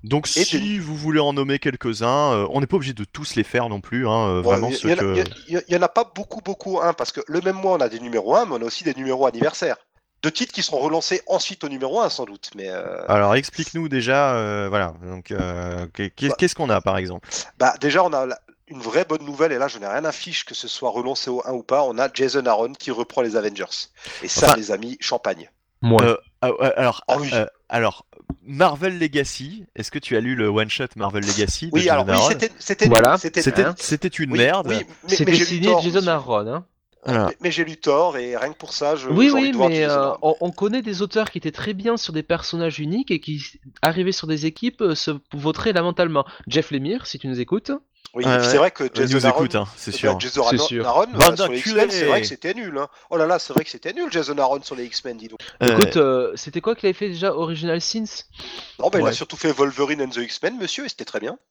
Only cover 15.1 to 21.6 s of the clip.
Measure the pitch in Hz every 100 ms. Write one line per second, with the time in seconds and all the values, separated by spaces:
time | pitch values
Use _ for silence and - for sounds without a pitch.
15.1 | 92 90 98 92 87 87 87 87 - 98
16.1 | - 139 135 180 - 143 101 95 95 92
17.1 | 90 - - - _ 127 - 143 147 180
18.1 | 143 131 123 _ _ _ 139 - 139 180
19.1 | 156 143 139 160 127 139 113 98 113 156
20.1 | - - 165 - - 120 - 127 110 123
21.1 | 131 - 123 123 127